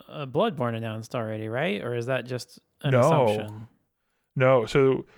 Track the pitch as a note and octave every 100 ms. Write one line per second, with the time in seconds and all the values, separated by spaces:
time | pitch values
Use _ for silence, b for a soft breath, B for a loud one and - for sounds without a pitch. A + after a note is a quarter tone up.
0 | - D3+ C3+ C3+ A3+ C3+ A#2+ A2+ A2+ A2
1 | G#2+ B2+ A2 A2 A2 A#2 E3+ G#3 A#2+ A#2+
2 | A#2+ C3 A#2+ B2 - - _ _ C#3+ B2+
3 | C3+ D#3+ A#2 G#2+ G#2+ G#2+ A2+ _ _ _
4 | _ _ _ C#3+ C3 C3 A#2 D3 C3+ C3
5 | -